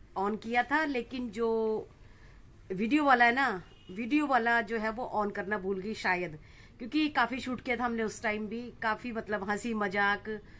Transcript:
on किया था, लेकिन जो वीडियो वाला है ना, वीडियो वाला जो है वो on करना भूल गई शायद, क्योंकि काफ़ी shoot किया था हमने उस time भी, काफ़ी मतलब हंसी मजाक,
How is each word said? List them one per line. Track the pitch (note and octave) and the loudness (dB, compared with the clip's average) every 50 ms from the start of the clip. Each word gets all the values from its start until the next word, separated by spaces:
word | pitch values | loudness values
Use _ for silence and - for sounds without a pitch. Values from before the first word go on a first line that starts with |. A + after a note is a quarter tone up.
| - - - F#3+ | -20 -10 -4 -2
on | F#3+ G3+ A3 G3+ - | -2 -2 -2 -2 -4
किया | A3 A#3 A#3+ A#3+ | -2 2 2 2
था, | - C#4+ D4+ D#4 | 4 2 2 2
लेकिन | D4 C#4 B3 A#3 - B3+ C4 B3 A#3+ | 2 0 -2 -4 -4 -6 -6 -6 -6
जो | F3+ A3+ A#3 A3+ A3+ A3 A3 A3 A3 G#3+ - - - - - - - - - - - - - - - - - - F#3+ | -4 -2 0 2 2 2 2 0 0 -2 -4 -8 -14 -20 -20 -20 -20 -20 -20 -20 -20 -20 -20 -20 -20 -16 -12 -8 -4
वीडियो | F3+ G#3+ A3 C4+ D4+ D4+ | -2 0 4 4 4 6
वाला | C#4 B3+ A#3+ A#3+ | 6 8 8 8
है | A#3 A#3+ | 6 6
ना, | C4 C#4 B3 G3+ F3+ - - - - - - | 6 2 2 0 -2 -6 -12 -20 -20 -18 -12
वीडियो | F#3 G3 A#3+ A3+ C#4 D4+ D4+ | -8 -6 -2 2 2 2 4
वाला | C#4+ C4+ A#3+ A3+ A#3 A#3 A#3 | 4 4 4 4 4 2 2
जो | A3+ G3 A3+ A3+ | 2 0 -2 -2
है | G#3+ A3 | -2 -2
वो | A3 A3 B3+ - - | -4 -4 -6 -4 0
on | G#3 G#3 G3+ G3+ | 0 0 0 -2
करना | G#3 F#3+ F#3 G#3+ G#3 | -4 -4 -4 -4 -4
भूल | F#3 F#3 G3+ F#3+ | -2 -2 -4 -4
गई | F#3 G#3+ A3 | -4 -6 -6
शायद, | - - G3 F#3 F3+ F3+ E3+ D3+ D3+ - - - - - - - - | -2 0 0 0 0 0 -4 -8 -10 -16 -18 -20 -20 -20 -20 -16 -14
क्योंकि | A#3+ A#3 - D4+ D#4 D4 | -10 -4 -2 0 0 0
काफ़ी | D4+ C#4 A#3+ A3+ B3 C4 | 2 2 0 2 0 -4
shoot | - B3+ B3+ - | -6 -4 -6 -4
किया | - B3 B3 | -4 -2 -2
था | A#3 B3+ | 0 0
हमने | A#3+ A#3 A3+ A3 | 0 0 0 -2
उस | G#3 G#3 - - | -2 -4 -4 -4
time | A3+ G#3 G#3+ G#3+ | -4 -2 -2 -4
भी, | G3+ A3 A#3 B3 A#3+ - - A#3+ | -6 -6 -8 -8 -10 -10 -4 -2
काफ़ी | A3 G#3+ G#3+ - B3 A3+ | -2 -2 -2 -4 -6 -6
मतलब | A3 G#3+ - G#3+ G#3 G3 G3 | -6 -6 -4 -4 -4 -2 -2
हंसी | G#3 G3+ - A#3+ A3+ | -2 -2 -2 -2 -2
मजाक, | G#3+ G#3 G3+ F#3 G#3 G3+ G3+ G3+ G3 - G#3+ G#3+ G#3 - - - - | 0 -2 0 0 2 2 2 2 0 -4 -8 -10 -10 -10 -14 -20 -20